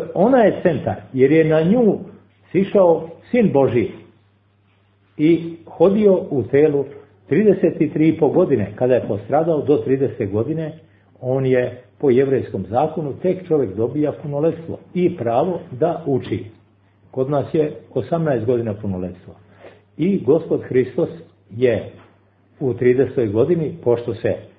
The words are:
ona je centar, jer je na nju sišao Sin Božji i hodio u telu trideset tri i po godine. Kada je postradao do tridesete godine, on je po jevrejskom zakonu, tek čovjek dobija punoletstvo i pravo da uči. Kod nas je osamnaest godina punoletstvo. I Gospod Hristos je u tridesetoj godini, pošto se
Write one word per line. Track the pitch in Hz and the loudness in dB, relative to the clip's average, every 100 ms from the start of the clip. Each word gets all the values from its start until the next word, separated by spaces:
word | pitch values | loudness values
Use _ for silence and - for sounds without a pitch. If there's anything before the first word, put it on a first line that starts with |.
| - | 0
ona | - 208 269 | 0 2 4
je | 202 - | 4 2
centar, | 175 131 - 95 - | 0 -2 -4 -6 -4
jer | 131 135 | 2 4
je | 160 156 | 6 4
na | 156 | 4
nju | 165 240 220 - - - _ _ _ | 2 4 2 0 -4 -20 _ _ _
sišao | 170 196 214 175 160 165 - - | -2 2 4 4 2 -2 -16 -2
Sin | 247 190 | 2 4
Božji | 135 131 117 92 - - _ _ _ _ _ _ _ _ _ _ - | 4 2 2 -2 -6 -20 _ _ _ _ _ _ _ _ _ _ 0
i | 156 165 - - - | 2 2 0 -14 -8
hodio | - 170 208 208 180 - | 2 2 4 4 2 0
u | 143 | -4
telu | 107 139 151 143 131 - - _ - | 0 2 4 2 -4 -10 -20 _ -4
trideset | 147 214 185 165 - 147 | 2 2 2 2 0 -2
tri | 147 160 | 2 0
i | - | 2
po | 147 | 2
godine. | 131 175 127 101 - | 2 2 0 -2 -2
Kada | 127 | 0
je | 120 120 | 0 0
postradao | 101 - 139 165 151 | -6 -2 -2 0 0
do | 123 147 | 2 0
tridesete | 135 135 127 - 101 | 2 0 -2 -4 -4
godine, | 104 120 160 156 160 _ _ _ _ | -4 -4 -6 -8 -12 _ _ _ _
on | 127 135 131 | -4 -2 2
je | 127 123 - - - | 2 0 -6 -20 -4
po | 143 | 2
jevrejskom | 123 135 131 - 107 92 | 4 2 0 -2 -8 -4
zakonu, | 117 156 - 147 - | -2 -2 -4 -8 -4
tek | 185 180 - | -4 -4 -2
čovjek | 156 117 95 | -2 0 -2
dobija | 120 143 147 | -4 -2 -4
punoletstvo | - 151 143 165 165 - - - | -4 -8 -2 -2 -4 -10 -14 -8
i | 180 175 - | -2 -2 0
pravo | 113 117 175 170 - | -2 0 0 -4 -8
da | 123 160 165 143 | -4 -2 -2 -2
uči. | 123 - 104 - - _ _ _ _ _ | -4 -2 -8 -8 -20 _ _ _ _ _
Kod | 131 135 | -6 -2
nas | 143 - | -2 -2
je | 160 151 - - | 0 -2 -4 -8
osamnaest | 131 - 170 160 123 107 | -6 -2 -2 0 -2 0
godina | 120 113 | -2 -2
punoletstvo. | 101 101 92 90 - - - _ _ - - _ - | -6 -6 -6 -8 -10 -20 -20 _ _ -20 -20 _ -4
I | 170 185 120 | -2 0 2
Gospod | 160 - 151 | 2 2 -6
Hristos | - 127 123 - 165 - - _ _ | -2 0 0 -2 -6 -6 -20 _ _
je | 113 123 101 - - - _ _ _ _ - | -2 0 0 -4 -16 -20 _ _ _ _ -8
u | 135 | -6
tridesetoj | 113 123 127 131 - 110 | 0 2 2 0 -2 -2
godini, | 107 139 170 147 - | 0 0 0 -4 -4
pošto | 120 117 - | -2 -2 -2
se | 104 113 87 - | -6 -4 -6 -10